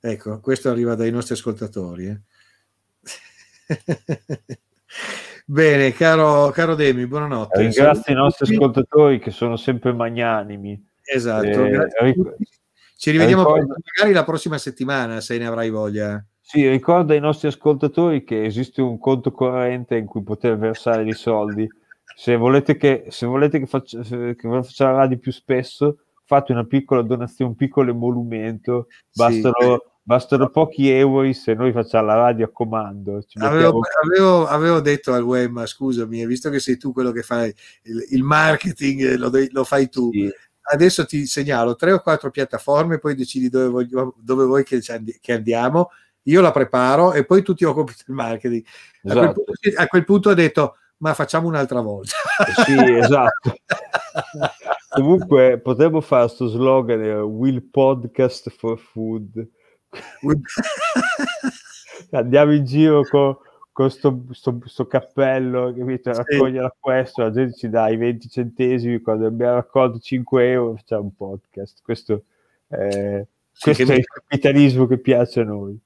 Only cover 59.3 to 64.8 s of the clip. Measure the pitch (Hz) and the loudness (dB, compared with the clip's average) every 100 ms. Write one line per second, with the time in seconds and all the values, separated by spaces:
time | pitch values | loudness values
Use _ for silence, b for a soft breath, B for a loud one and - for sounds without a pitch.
59.3 | 110 113 _ _ _ _ B B B 143 | -14 -14 _ _ _ _ B B B -2
60.3 | 156 131 - 640 571 640 622 719 679 - | -2 -4 -8 -6 -4 -4 -2 -2 -4 -6
61.3 | 679 - - - - - - - 139 123 | -6 -8 -10 -20 -20 -20 -20 -8 -6 2
62.3 | 135 147 151 135 139 156 147 139 143 139 | 4 4 2 0 2 4 4 2 2 2
63.3 | 135 b b b - 135 - 143 127 123 | -2 b b b -2 -2 2 -2 -2 -10
64.3 | 127 - 120 120 - | -8 -6 -6 -10 -10